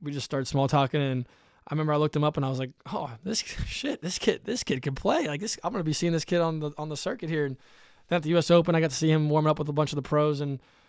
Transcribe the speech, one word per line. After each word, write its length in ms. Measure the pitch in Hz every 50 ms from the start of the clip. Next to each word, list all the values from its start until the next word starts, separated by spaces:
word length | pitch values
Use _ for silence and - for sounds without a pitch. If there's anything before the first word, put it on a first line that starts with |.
we 120 | 160 143 143
just 120 | 139 -
started 220 | - 147 135 131
small 220 | - - 139 139 127
talking, 320 | 151 143 139 127 - 147 139
and 240 | 135 131 127 123 _ _ _ _ _ _ _ _ -
I 60 | 143
remember 180 | 156 156 151 147
I 40 |
looked 180 | 147 151 151 -
him 80 | 151 151
up, 140 | 151 151
and 100 | 151 139
I 20 | 135
was 120 | 135 127
like, 100 | 131 127 - _ _ - 214
"Oh, 180 | - 151 131 117 113 165
this 140 | 196 220 -
<laughs> 280 | - - - - -
shit, 340 | - - - - 294 - -
this 180 | - 180 - -
kid, 220 | - 214 - - -
this 180 | 202 240 247 -
kid 180 | - 135 131 -
can 120 | 143 135
play. 320 | - - 202 285 339 294
Like, 140 | 156 147 147
this, 180 | 202 233 - - -
I'm 80 | 175 240
gonna 100 | 196 165
be 100 | 156 147
seeing 200 | - 175 170 165
this 120 | 160 -
kid 160 | - 180 175
on 200 | 165 165 160 156
the, 100 | 151 147 147 -
on 100 | 151 156
the 80 | 151
circuit 320 | - - 190 262 233 175 156
here." 160 | 165 151 147
And 100 | 139 131 - _ _ - - - - - _ _ -
then 100 | 175 175
at 40 | 151
the 60 | 156
U 80 | 170 170
S 140 | 156 - 170
Open, 240 | 170 165 180 165
I 40 | 160
got 100 | 165 160
to 60 | 131
see 140 | - 160 160
him 180 | 156 156 151 151
warming 220 | 147 156 151 156
up 80 | 151 151
with 100 | 147 151
a 40 | 143
bunch 180 | 156 151 -
of 60 | 151
the 60 | 147 131
pros, 380 | - 156 151 151 151 147 139
and 200 | 147 143 139 131 _ _ _ _ _